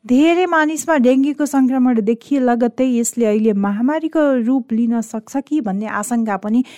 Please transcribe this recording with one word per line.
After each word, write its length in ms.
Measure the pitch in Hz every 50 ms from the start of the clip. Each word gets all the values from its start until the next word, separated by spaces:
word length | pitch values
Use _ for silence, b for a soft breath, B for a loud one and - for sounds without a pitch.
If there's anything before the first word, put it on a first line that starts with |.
| _
धेरै 400 | 214 247 262 302 330 339 349 370
मानिसमा 500 | 359 339 311 302 302 320 294 - 339 320
डेङ्गीको 500 | 294 233 247 262 269 269 294 285 - 294
सङ्क्रमण 540 | - - 277 262 247 262 262 247 254 247 226
देखिए 400 | 202 214 240 233 - - 285 277
लगत्तै 440 | 254 247 240 233 240 240 240 - 262
यसले 420 | 262 247 233 233 - - 240 233
अहिले 260 | 214 208 214 220 220
महामारीको 960 | 208 196 196 202 202 208 240 262 302 320 320 320 - 320 302 285 269 247 226
रूप 260 | 233 262 269 240 -
लिन 280 | 233 220 240 226 233 233
सक्छ 360 | 220 - - 220 214 - -
कि 240 | 277 277 _ 294 311
भन्ने 260 | 233 208 190 202 214
आशंका 500 | 220 - 208 208 - 240 233 226 214 202
पनि 280 | 190 - 214 220 247 254 B B